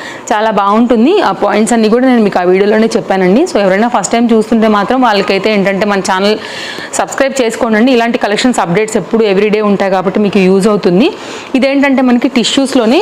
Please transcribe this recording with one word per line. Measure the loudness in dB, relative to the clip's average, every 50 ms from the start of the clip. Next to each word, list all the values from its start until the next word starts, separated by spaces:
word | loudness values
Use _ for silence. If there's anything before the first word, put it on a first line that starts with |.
| -14 -16 -16 -10 -6 -4
చాలా | -2 -2 -2 -2
బాగుంటుంది. | 0 0 0 2 2 2 2 2 2 2 2 2 2 2
ఆ | 0 0
పాయింట్స్ | -2 -2 -2 0 0 0 0 0
అన్నీ | 2 2 2 2
కూడా | 2 2 2
నేను | 2 2 2
మీకు | 2 2 0 0
ఆ |
వీడియోలోనే | 0 2 2 2 2 2 2 2 2 0 0
చెప్పానండి. | -2 -2 -2 -2 0 2 2 2 2 0
So | 0 0 0
ఎవరైనా | 0 0 2 0 0 0
ఫస్ట్ | 0 -2 -2 -2
టైమ్ | -2 0 2
చూస్తుంటే | 2 2 2 2 0 0 2 2 2
మాత్రం | 2 0 0 0 0 0
వాళ్ళకైతే | 2 2 2 0 0 0 -2 0 0 0
ఏంటంటే | 0 0 0 0 -2 -2 -2
మన | -2 -2 -2
ఛానల్ | -2 -2 -2 0 0 0 -2 -2 -6 -12 -14 -12 -12 -12 -12 -12 -12 -8 -6
సబ్స్క్రైబ్ | -6 -6 -4 -2 -2 -2 -2 0 -2
చేసుకోండి. | -2 -2 -2 -2 -2 0 2 2 2 2
ఇలాంటి | 2 2 2 0 -2 -2
కలెక్షన్స్ | -2 -2 -2 0 0 0 0 0
అప్డేట్స్ | 0 0 0 -2 -2 -2 -2
ఎప్పుడు | -4 -4 -2 0 0 2
everyday | 2 2 2 0 0 0 0
ఉంటాయి | 0 0 0 0 0 0
కాబట్టి | 0 -2 -2 -2 0 0
మీకు | 0 0 2 2
యూజ్ | 2 2 2 2 2 2
అవుతుంది. | 0 0 0 2 2 2 2 0 -2 -6 -12 -14 -14 -14 -8 -4 -2
ఇదేంటంటే | -2 0 0 0 0 0 0 2 2
మనకి | 2 2 2 2 0 0
టిష్యూస్‌లోనే | 0 0 -2 0 0 -2 0 0 0 0 2 2 2 2